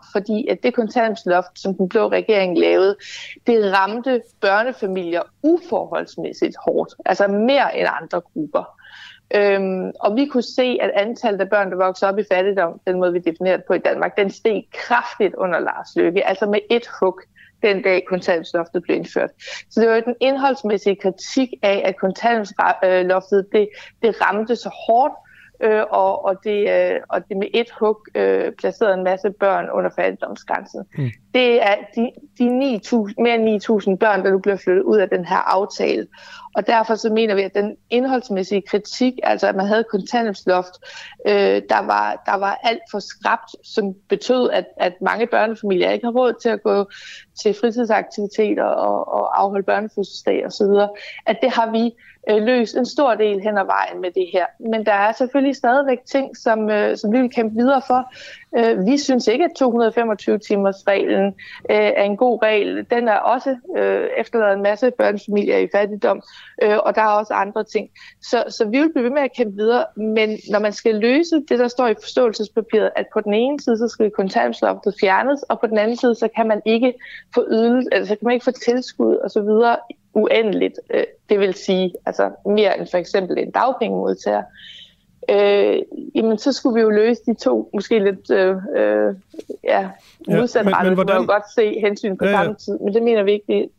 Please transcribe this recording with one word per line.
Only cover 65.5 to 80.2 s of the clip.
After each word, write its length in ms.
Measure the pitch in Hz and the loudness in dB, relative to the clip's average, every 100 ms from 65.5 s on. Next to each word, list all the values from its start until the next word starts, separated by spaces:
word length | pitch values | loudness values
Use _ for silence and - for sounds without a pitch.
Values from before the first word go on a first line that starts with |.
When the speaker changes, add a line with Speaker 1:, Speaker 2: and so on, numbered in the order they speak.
| 196 | 0
Speaker 1:
i 100 | 185 | 2
fattigdom, 480 | 202 202 208 - 202 - - - - | 0 0 0 -2 -2 -6 -20 -20 -2
øh, 140 | 214 214 | 2 2
og 160 | - | 2
der 80 | 208 | 2
er 40 | 214 | 2
også 260 | 208 214 | 2 0
andre 300 | - 196 220 | -2 -2 -4
ting. 240 | 208 - - - - - | -6 -6 -6 -12 -20 -20
Så, 220 | - 240 - | -4 -2 -2
så 160 | - | -2
vi 140 | 214 262 | 0 2
vil 140 | 320 | 2
blive 120 | 311 | 2
ved 60 | 240 | 0
med 120 | 285 | 0
at 140 | 269 - | 0 0
kæmpe 200 | 220 196 | -4 0
videre, 280 | 214 240 214 - | 0 2 0 -4
men 420 | 214 220 214 214 - | -2 0 0 -2 -4
når 80 | 202 | -2
man 140 | 214 | -2
skal 220 | 202 233 | -2 0
løse 480 | 214 226 277 339 311 277 | 2 2 2 2 0 0
det, 100 | 240 | 0
der 100 | 240 | 0
står 200 | 240 247 | 0 0
i 60 | 214 | 0
forståelsespapiret, 880 | - - 247 202 208 - 214 220 190 - | -2 0 0 0 -4 -4 -2 0 0 -2
at 100 | 196 | -4
på 80 | 220 | -4
den 140 | 214 | -2
ene 260 | 208 254 285 | 0 0 -2
side, 180 | 277 220 | -2 0
så 100 | 233 | -2
skal 220 | - 214 | 0 -2
kontanthjælpsloftet 840 | 202 190 226 240 226 208 190 208 - | 0 -2 -2 -2 0 -2 0 -4 0
fjernes, 420 | 196 190 240 285 | 2 2 2 -2
og 180 | - 226 | -4 -2
på 60 | 226 | 0
den 120 | 214 | 0
anden 180 | 214 240 | 0 0
side, 180 | 254 | 0
så 140 | 220 220 - | 0 -2 -2
kan 120 | 226 | 0
man 120 | 214 220 | 0 0
ikke 280 | 226 247 247 - - - | 2 2 -2 -10 -20 -4
få 100 | - - | -2 0
ydelse, 380 | 226 233 247 240 | 2 2 2 0
altså, 140 | 196 190 | -2 -2
så 100 | 214 | -2
kan 80 | 226 | 0
man 80 | |
ikke 100 | 240 | 0
få 60 | 254 | -2
tilskud 640 | 247 - 247 247 - 226 - | -2 -2 -2 -4 -2 0 0
og 140 | 202 | 0
så 100 | 220 | -2
videre 360 | 208 214 233 240 - - _ | 2 2 4 0 -4 -20 _
uendeligt. 600 | - | 0